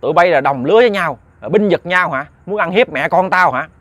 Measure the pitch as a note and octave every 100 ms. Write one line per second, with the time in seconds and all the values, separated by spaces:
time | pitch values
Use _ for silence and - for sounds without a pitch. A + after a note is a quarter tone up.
0 | A#2+ E3 F3 D#3 C3+ C#3 B2+ G#3 A#3+ G3
1 | E3+ C3 _ _ G#2+ E3+ G#3 E3+ E3+ F3+
2 | F3 C3+ C#3+ _ - G3+ F3 F#3 B3 C#3+
3 | D3+ E3 F#3+ F3+ F3+ B2+ D#3+ _